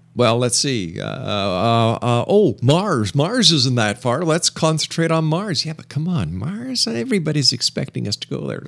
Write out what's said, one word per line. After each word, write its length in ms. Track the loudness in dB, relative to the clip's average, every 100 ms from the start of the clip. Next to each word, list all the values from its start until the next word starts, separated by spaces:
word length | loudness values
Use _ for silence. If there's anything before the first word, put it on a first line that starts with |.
| _ 2
Well, 220 | 4 4
let's 180 | 2 0
see. 420 | 0 -2 -4 -6
Uh, 60 | -8
uh, 920 | -6 -4 -2 -2 0 2 4 4 2
uh, 220 | 0 0 2
oh, 300 | 4 4 2
Mars. 540 | 2 4 2 0 0
Mars 380 | 0 0 2 4
isn't 240 | 4 2 2
that 220 | 0 0
far. 260 | -2 0
Let's 260 | 0 0 0
concentrate 600 | 0 0 0 -2 -2 0
on 120 | 2 0
Mars. 380 | 0 -2 -4
Yeah, 100 | -6
but 140 | -8 -8
come 200 | -6 -2
on, 260 | -2 -2 -4
Mars. 520 | -6 -6 -6 -4 -4
Everybody's 640 | -4 0 0 0 0 0
expecting 560 | 0 -2 -4 -6 -4 -6
us 80 | -6
to 100 | -6
go 180 | -8 -6
there. 160 | -8